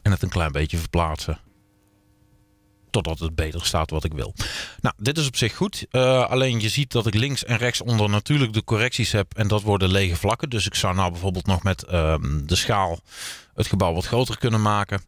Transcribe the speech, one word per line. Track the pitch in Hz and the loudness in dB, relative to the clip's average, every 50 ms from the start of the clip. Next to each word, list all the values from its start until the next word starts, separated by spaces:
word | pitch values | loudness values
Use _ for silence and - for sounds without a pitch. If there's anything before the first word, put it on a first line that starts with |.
En | - 104 | 2 2
het | 95 85 | 2 2
een | - 87 | 0 -2
klein | - 92 82 78 | 0 -2 -2 0
beetje | 69 73 78 - - | 0 0 -2 0 -2
verplaatsen. | 85 80 - - 87 85 80 78 - - - 76 - - - _ _ _ _ _ _ _ _ _ _ _ _ _ _ _ _ _ _ _ _ _ _ _ _ _ _ _ _ | -4 -4 0 0 0 2 2 -2 -4 -4 -6 -6 -6 -8 -20 _ _ _ _ _ _ _ _ _ _ _ _ _ _ _ _ _ _ _ _ _ _ _ _ _ _ _ _
Totdat | - 107 - 82 80 - | -2 -2 0 0 -4 -4
het | 85 80 80 | -4 -4 -2
beter | 82 80 78 78 85 - | -2 -4 -4 -4 -4 -4
staat | - - 82 78 - | -2 0 0 -2 0
wat | 76 78 - | -2 -2 -2
ik | 82 78 | -2 -4
wil. | 71 57 50 - - - - - - - - - - | -4 -8 -8 -6 -6 -6 -6 -6 -8 -10 -12 -8 -2
Nou, | - 110 - | -2 -2 -2
dit | - 104 135 147 | -2 -4 -2 0
is | 165 151 | 0 -2
op | 135 - | -2 0
zich | - 123 107 - | 0 -2 -2 0
goed. | - 180 202 - - - _ | -2 -4 -4 -4 -8 -12 _
Eh, | - 127 127 127 131 127 120 - | 0 2 4 4 4 2 2 2
alleen | 127 131 131 131 120 113 | 2 2 2 2 0 0
je | 107 110 | 0 0
ziet | 101 131 143 - | 0 0 -2 0
dat | - 120 107 | 0 0 0
ik | 113 101 | 2 2
links | 107 123 143 139 - - | 2 0 0 -2 -4 -2
en | - 120 | -2 0
rechts | 107 120 123 - - | 0 0 0 -2 -2
onder | - 117 117 107 104 104 | -2 0 2 2 4 4
natuurlijk | 101 104 - - 147 147 135 110 107 | 2 0 2 2 2 2 2 2 0
de | 107 - | -4 0
correcties | - 113 104 117 123 - - 110 - | 0 2 2 2 0 0 -2 -2 0
heb. | - 104 95 - - | 2 0 0 -2 -2
En | - 110 | -2 0
dat | 101 107 104 | 2 2 2
worden | 101 107 101 95 95 92 | 2 2 2 4 4 4
lege | 92 98 98 90 85 | 4 4 2 2 0
vlakken. | - - 101 113 - - 143 | 0 0 0 0 0 -2 -4
Dus | 123 107 90 | -2 -2 -2
ik | 98 - | -2 -2
zou | - - 98 90 | 0 0 0 2
nou | 95 95 87 | 2 0 0
bijvoorbeeld | 87 85 92 98 90 92 - | -2 -2 -2 -2 -2 0 2
nog | - 95 87 - | 2 2 2 2
met, | 98 92 - - | 0 -2 -2 -4
ehm, | - 90 85 80 78 80 76 - 64 73 76 69 | -2 0 2 2 2 2 0 0 -2 -2 -2 0
de | 76 90 | 0 0
schaal | - - - 113 101 95 87 82 - _ _ - - - - - - - _ _ | 0 2 0 2 2 2 0 -2 -6 _ _ -18 -14 -14 -14 -14 -16 -20 _ _
het | - 98 | -4 -2
gebouw | - - 95 98 87 82 | 0 2 2 2 2 2
wat | 85 - | 0 -2
groter | - - 120 127 - 110 | 0 0 0 0 0 -2
kunnen | - - 120 110 107 | -2 0 0 2 2
maken. | 107 104 104 104 101 - 101 98 - | 2 2 2 2 0 -2 -4 -6 -6